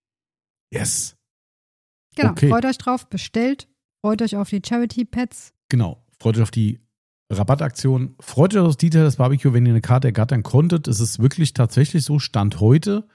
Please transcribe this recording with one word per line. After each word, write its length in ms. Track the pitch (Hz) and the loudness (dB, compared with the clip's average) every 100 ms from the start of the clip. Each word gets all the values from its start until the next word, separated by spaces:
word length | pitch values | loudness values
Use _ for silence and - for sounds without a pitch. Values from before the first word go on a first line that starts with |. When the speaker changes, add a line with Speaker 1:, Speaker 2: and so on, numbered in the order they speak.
| _ _ _ _ _ _ _ | _ _ _ _ _ _ _
Speaker 1:
Yes. 440 | - - - - _ _ _ _ _ _ _ _ _ _ - | -6 -4 -6 -8 _ _ _ _ _ _ _ _ _ _ -2
Speaker 2:
Genau, 140 | 269 | -2
Speaker 1:
Okay. 180 | 170 147 | 2 2
Speaker 2:
freut 160 | 226 | 2
euch 140 | 262 254 | 0 -4
drauf, 300 | - 247 - | -4 -4 -6
bestellt, 580 | 185 - 226 247 277 - _ _ _ | -12 -6 -4 -2 -4 -10 _ _ _
freut 180 | 208 220 | -4 -2
euch 140 | 226 202 | -2 -4
auf 120 | 196 | -4
die 140 | 202 | -6
Charity-Pets. 880 | - 240 240 - 226 240 247 - - _ - | -4 -2 -2 -4 -6 -4 -6 -10 -20 _ -2
Speaker 1:
Genau, 340 | 123 92 - _ _ | -2 -2 -6 _ _
freut 180 | 113 110 | -2 0
euch 60 | |
auf 80 | 113 | 0
die 300 | 117 104 127 _ _ _ _ - | 0 -2 -4 _ _ _ _ -8
Rabattaktion, 840 | 95 104 143 151 - 135 131 131 - | -4 0 0 -2 -4 -2 -2 -4 -10
freut 340 | - - 180 | -6 2 2
euch 60 | 208 | 4
aufs 160 | 170 147 | 2 2
Dieter, 280 | 165 160 | 2 4
das 120 | 156 - | 2 2
Barbecue, 360 | 127 139 139 | 0 2 2
wenn 120 | 120 120 | 2 4
ihr 40 | |
eine 80 | 117 | 2
Karte 280 | - 127 131 | 2 2 2
ergattern 340 | 104 113 120 | 0 0 -2
konntet. 460 | - 131 165 170 - | 0 2 2 0 -2
Es 100 | 101 | -2
ist 200 | 113 - | -2 0
wirklich 320 | 127 - 151 | -2 0 -2
tatsächlich 520 | - 120 - 147 165 | 0 0 2 0 0
so, 140 | 135 147 | -2 -2
Stand 400 | - 107 101 - | -2 -2 -2 2
heute, 460 | 107 143 202 208 - | 4 4 2 -4 -6